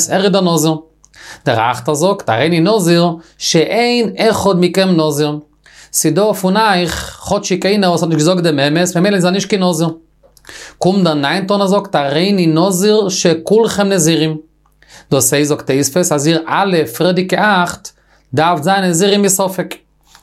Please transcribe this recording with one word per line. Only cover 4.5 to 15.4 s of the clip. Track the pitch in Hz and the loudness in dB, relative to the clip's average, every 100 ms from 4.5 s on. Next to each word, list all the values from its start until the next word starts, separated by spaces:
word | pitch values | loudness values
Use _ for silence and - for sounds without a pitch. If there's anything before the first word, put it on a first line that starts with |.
| 180 | 2
מכם | 175 175 190 | 0 2 2
נזיר. | 170 156 147 151 151 - _ _ - - | 2 0 0 -2 -4 -10 _ _ -20 -8
זיי | - 170 | -2 0
דא | 151 214 202 | 2 0 0
פון | 185 202 | 0 2
אייך, | 220 185 175 - - - - | 2 2 0 -4 -10 -12 -6
האט | 202 | -4
זיך | 202 185 | -2 -2
קיינער, | 185 208 185 | 0 0 2
וואס | 170 | 0
האט | 165 | 0
נישט | 160 | 0
געזאגט | 151 185 | 2 2
דעם | 165 143 | 0 0
אמת, | 143 160 180 180 | 0 0 0 0
ממילא | 196 202 | 0 2
איז | 180 | 0
ער | |
נישט | 190 190 | -2 -2
קיין | 202 | 0
נזיר. | 180 160 165 160 _ _ _ _ - - - - | 0 0 -2 -4 _ _ _ _ -20 -20 -20 -4
קומט | 175 196 | 0 2
דער | 175 | 0
ניינטער | 151 139 175 190 202 | 0 -2 -2 -2 0
און | 196 | 2
זאגט, | 202 190 156 | 0 0 -2
הריני | 139 147 190 202 165 | 0 0 0 2 2
נזיר, | 156 190 175 208 214 196 | 2 0 0 2 2 0
שכולכם | - 175 160 - 214 220 196 196 | 0 0 0 2 2 2 0 0
נזירים. | 196 156 160 156 156 - _ _ _ _ - - | 0 2 2 0 -4 -10 _ _ _ _ -20 -4
דאס | 139 - | 0 0
הייסט, | 143 | 0